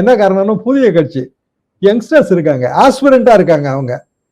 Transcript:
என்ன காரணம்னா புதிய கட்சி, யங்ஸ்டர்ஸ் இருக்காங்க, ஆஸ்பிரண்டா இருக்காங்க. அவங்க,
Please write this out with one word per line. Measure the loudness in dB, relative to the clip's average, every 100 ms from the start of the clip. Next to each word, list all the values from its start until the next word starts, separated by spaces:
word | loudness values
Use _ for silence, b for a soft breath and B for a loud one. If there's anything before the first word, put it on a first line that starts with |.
என்ன | 2 2
காரணம்னா | 2 0 -2 -4 -2
புதிய | 0 0
கட்சி, | 0 -2 -6 -12 _ _ _ _ -4
யங்ஸ்டர்ஸ் | -2 -2 0 0 2 0
இருக்காங்க, | -2 -2 -2 0
ஆஸ்பிரண்டா | 0 2 2 2 4 2
இருக்காங்க. | 2 0 -2
அவங்க, | -6 -6 -10 _ _ _